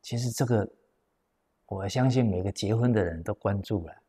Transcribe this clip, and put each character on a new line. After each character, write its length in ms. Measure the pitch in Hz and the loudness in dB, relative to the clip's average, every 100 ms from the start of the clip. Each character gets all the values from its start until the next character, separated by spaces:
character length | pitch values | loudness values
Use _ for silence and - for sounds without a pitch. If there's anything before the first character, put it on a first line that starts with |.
其 140 | - 120 | -6 -4
实 140 | 123 | -4
这 120 | 110 120 | -2 2
个， 220 | 113 - _ _ _ _ _ _ _ _ _ _ | 2 0 _ _ _ _ _ _ _ _ _ _
我 220 | 95 98 | -6 -4
相 200 | 131 131 | 2 2
信 160 | 127 117 | 4 2
每 160 | 90 | 2
个 80 | 95 | -2
结 240 | - 101 | -4 0
婚 200 | 110 123 | 2 4
的 100 | 107 | 2
人 180 | 87 80 | 0 -2
都 120 | 82 | -6
关 280 | 104 110 101 | -4 -2 -2
注 240 | - 104 82 | -2 -4 -4
了 140 | - | -16